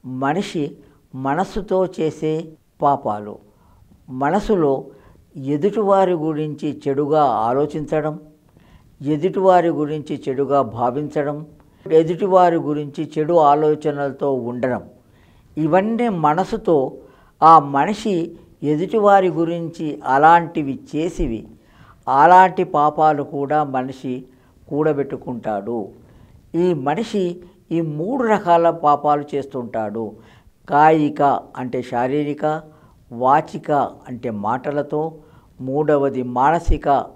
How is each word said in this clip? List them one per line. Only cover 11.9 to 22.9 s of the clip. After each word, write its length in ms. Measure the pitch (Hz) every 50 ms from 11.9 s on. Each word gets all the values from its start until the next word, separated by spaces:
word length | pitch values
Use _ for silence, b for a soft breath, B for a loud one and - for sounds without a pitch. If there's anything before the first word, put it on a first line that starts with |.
ఎదుటివారి 640 | 160 160 165 160 175 160 208 190 185 185 180 175 170
గురించి 560 | 165 135 143 151 147 151 143 - - 156 147 - 156
చెడు 140 | 156 147 175
ఆలోచనలతో 1000 | 170 156 143 143 151 156 151 151 151 151 156 143 143 143 139 131 - 147 143 135
ఉండడం, 500 | 127 117 120 123 123 117 127 123 104 - - - _ _ b b b b b b b b b -
ఇవన్నీ 520 | 151 156 156 160 185 196 220 233 226 240 233
మనసుతో 880 | 196 170 151 147 151 175 185 - 233 220 220 - 170 139 131 143 - B B B B B B B B _ 151
ఆ 160 | 160 165 160
మనిషి 760 | 143 143 143 139 147 185 214 208 - 220 190 165 165 - B B B B B _ -
ఎదుటివారి 640 | 143 151 151 180 185 - 220 202 208 202 196 185
గురించి 760 | 180 156 156 170 165 170 170 170 160 165 - 165 151 143 - -
అలాంటివి 720 | 139 131 139 147 160 170 170 170 147 - 165 147 135 131 127 - - -
చేసివి, 520 | 143 160 180 170 - - 127 113 107 - - - b b b b b b b b b b
అలాంటి 560 | - 131 139 151 165 180 180 190 185 175 185 185
పాపాలు 600 | - - 151 147 151